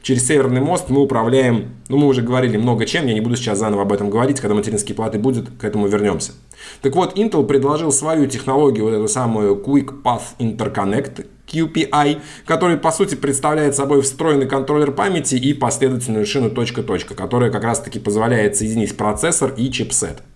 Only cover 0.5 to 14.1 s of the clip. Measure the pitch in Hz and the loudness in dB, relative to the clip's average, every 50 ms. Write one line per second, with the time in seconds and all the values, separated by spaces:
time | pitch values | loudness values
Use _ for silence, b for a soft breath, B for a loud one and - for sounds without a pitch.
0.5 | 123 127 135 156 180 175 - - 127 139 143 139 131 117 110 117 127 135 131 123 | 2 2 2 0 0 -2 0 0 2 2 4 4 2 0 2 2 4 4 4 4
1.5 | 117 107 95 - - - - - 131 143 147 139 131 120 117 120 127 127 127 120 | 2 0 -2 -6 -12 -16 -8 0 2 4 4 4 4 2 2 0 0 0 2 2
2.5 | 107 104 113 123 113 107 113 - - 170 156 123 110 107 110 120 120 - - 113 | 0 2 2 2 2 0 0 -2 -2 -2 0 0 0 0 0 0 -2 -2 -2 -2
3.5 | 101 98 110 107 104 101 98 101 104 98 104 101 101 113 123 139 139 - - 104 | -2 0 0 0 0 0 0 0 0 0 0 0 0 0 2 2 0 0 0 0
4.5 | 104 104 104 113 110 101 - - - - 113 110 110 104 110 135 127 117 98 - | 0 0 0 0 -2 -4 -4 -4 -6 -4 -4 -2 -2 0 0 0 0 0 -4 -8
5.5 | - - - 107 - 104 104 98 104 104 104 101 87 76 - - - - - - | -12 -8 -6 -4 -2 0 0 2 2 2 2 2 0 -2 -6 -10 -12 -18 -20 -20
6.5 | B B B B B B - 135 143 180 185 - - 196 214 220 190 160 139 131 | B B B B B B -2 0 2 2 0 0 0 -2 -2 2 2 0 2 2
7.5 | 139 139 131 143 147 151 165 156 131 - 147 156 160 156 143 - 120 117 - 135 | 2 2 2 2 0 0 0 0 -2 0 0 0 2 2 2 0 0 -6 -4 0
8.5 | 131 139 151 139 117 110 107 113 110 107 107 107 - 131 123 117 113 107 104 101 | 2 4 4 4 2 2 0 0 0 0 -2 -2 -2 -2 -2 -2 0 0 2 2
9.5 | 101 101 - 135 139 143 135 - - - - 123 120 117 - - - - 123 113 | 0 0 0 0 2 2 0 0 -12 -4 -2 -2 -2 -2 -6 -12 -8 -4 -4 -4
10.5 | 104 - 107 101 - 104 98 98 104 127 - - - - - - - - - - | -2 -4 -6 -4 -2 -2 -2 0 0 -2 -2 -4 -10 -14 -16 -16 -20 -20 -18 -6
11.5 | - 160 160 156 - 170 156 - - 147 147 143 151 151 B B B B B - | -4 -2 -2 0 0 -2 -2 2 2 2 2 2 0 -2 B B B B B -2
12.5 | 160 160 185 175 165 143 - 160 156 - 196 - 147 120 - 139 135 - - 151 | 0 2 2 2 2 2 0 0 2 2 0 0 0 -4 -2 -2 -2 0 0 0
13.5 | 151 156 151 143 139 139 139 139 147 139 131 - | 0 2 2 2 2 0 0 4 4 4 2 2